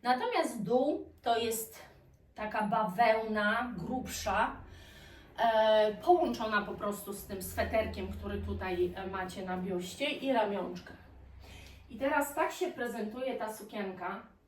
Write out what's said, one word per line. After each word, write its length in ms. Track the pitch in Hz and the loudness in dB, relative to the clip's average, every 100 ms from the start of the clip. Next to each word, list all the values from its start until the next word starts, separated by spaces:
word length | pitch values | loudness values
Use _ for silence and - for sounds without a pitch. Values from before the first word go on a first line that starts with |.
Natomiast 600 | 240 247 480 440 285 233 | 2 2 2 0 0 -2
dół 460 | 202 247 285 330 - - | 2 4 4 0 -4 -8
to 160 | - 233 | 0 2
jest 420 | 233 226 220 - - - - - - - | 2 -2 -6 -12 -20 -20 -20 -20 -20 -8
taka 260 | 214 - | -4 -2
bawełna, 1120 | 202 226 202 185 233 220 220 214 208 214 - 180 | 0 2 0 4 6 6 2 2 2 2 0 -6
grubsza, 760 | 165 254 - - 220 196 262 - - - - - - - - - | -4 -4 -4 -4 0 2 2 -2 -14 -18 -20 -20 -20 -20 -20 0
e, 560 | 233 220 220 214 214 | 4 6 8 8 6
połączona 680 | 208 311 349 254 180 220 214 | 2 6 6 6 0 0 0
po 100 | 202 | 0
prostu 420 | 180 208 202 - | -4 -4 -4 -8
z 120 | 202 - | -10 -8
tym 160 | 196 | -8
sweterkiem, 680 | 180 - - 226 214 208 185 | -8 -4 0 2 0 -4 -6
który 300 | - 202 202 | -6 -6 -4
tutaj, 520 | - 190 190 180 180 185 | -4 -4 -2 0 0 -2
e, 120 | 190 | -6
macie 380 | 190 185 - 185 | -6 -6 -6 -6
na 120 | 185 | -4
biuście 480 | 185 180 175 - 285 | -2 -2 -4 -4 -4
i 280 | 302 269 | -2 2
ramionczkach. 720 | 240 208 202 180 180 - - - - - - - - - - - | 2 2 0 -4 -6 -12 -18 -20 -20 -20 -20 -18 -18 -20 -20 -16
I 80 | 220 | -2
teraz 380 | 269 302 - - | 2 2 2 0
tak 160 | 320 | 0
się 160 | - 359 | 0 -4
prezentuje 680 | - 240 233 214 240 262 226 | -2 -4 -4 -6 -4 -4 -4
ta 180 | 214 | -4
sukienka. 720 | 214 208 214 196 185 180 196 - - | -6 -10 -6 -6 -6 -6 -8 -12 -20